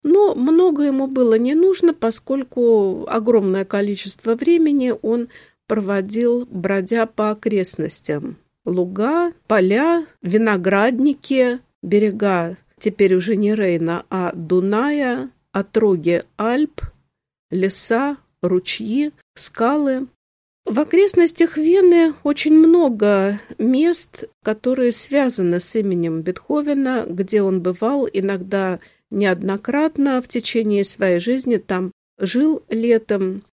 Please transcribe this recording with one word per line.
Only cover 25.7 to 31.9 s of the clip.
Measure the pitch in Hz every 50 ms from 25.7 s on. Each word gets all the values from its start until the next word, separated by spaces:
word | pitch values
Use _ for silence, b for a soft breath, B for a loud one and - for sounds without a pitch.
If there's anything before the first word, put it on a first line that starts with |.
| -
именем | 226 208 196 185 175 170 165 160 165
Бетховена, | 160 180 180 - _ - 285 302 294 294 294 277 269 254 262 233 -
где | - 175 180 190 190 214 208
он | 196 190 190 185
бывал, | 170 185 185 175 214 233 285 285 262 -
иногда | - 196 190 196 196 185 180 190 202 196 190 185 180 170 b b b b b _
неоднократно | - 196 202 190 185 175 - 185 190 202 - - 240 294 311 320 311 285 277 277 254 254
в | 247
течение | - - 247 226 - - 226 226 214 208 202 196
своей | 196 - - 208 185 180 175
жизни | 175 233 254 269 254 247 240
там | 185 - - 190 180 190 180